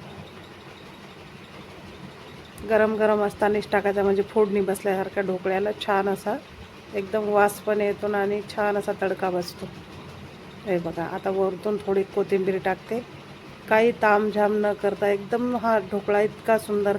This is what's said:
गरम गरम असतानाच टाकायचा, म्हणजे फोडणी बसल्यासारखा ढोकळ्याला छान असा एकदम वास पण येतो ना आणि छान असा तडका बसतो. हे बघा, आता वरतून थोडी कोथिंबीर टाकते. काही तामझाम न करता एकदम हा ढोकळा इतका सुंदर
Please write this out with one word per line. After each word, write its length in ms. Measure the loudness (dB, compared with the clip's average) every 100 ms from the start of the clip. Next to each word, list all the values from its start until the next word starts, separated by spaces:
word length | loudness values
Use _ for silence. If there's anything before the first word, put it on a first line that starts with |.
| -16 -16 -16 -18 -18 -18 -18 -18 -20 -18 -18 -18 -18 -18 -18 -18 -18 -18 -16 -16 -16 -16 -18 -18 -18 -10 2
गरम 260 | 4 4 4
गरम 260 | 4 4
असतानाच 480 | 0 2 2 2 2
टाकायचा, 300 | 2 2 2
म्हणजे 200 | 2 2
फोडणी 380 | 2 2 4 2
बसल्यासारखा 600 | 0 0 0 0 -2 -2
ढोकळ्याला 500 | -2 0 0 0 0 -2 0
छान 220 | 2 2
असा 280 | 0 -2 -4 -8 -18 -18 -18 -8
एकदम 340 | -6 -2 -2 4
वास 320 | 6 6 4
पण 200 | 0 2
येतो 280 | 2 0 0
ना 100 | 0
आणि 220 | 2 0 -4 0
छान 200 | 0 0
असा 160 | -2 -2
तडका 280 | -2 0 0
बसतो. 360 | 0 -4 -8 -12 -12 -16 -16 -16 -16 -16 -16 -18 -10
हे 140 | -2 -2
बघा, 260 | -2 -6
आता 260 | -6 -4 -2
वरतून 460 | 2 0 0 -2 -2
थोडी 260 | 0 0
कोथिंबीर 560 | 2 0 2 2 2 0
टाकते. 360 | 0 -2 -4 -6 -6 -16 -18 -18 -18 -10 2
काही 240 | 4 4
तामझाम 600 | 4 4 6 4 2 2 4
न 160 | 2
करता 360 | 2 0 2 2
एकदम 480 | 2 0 -2 0 0
हा 220 | 2 2
ढोकळा 420 | 2 -2 2 2
इतका 380 | 2 0 2 2
सुंदर 380 | 2 0 2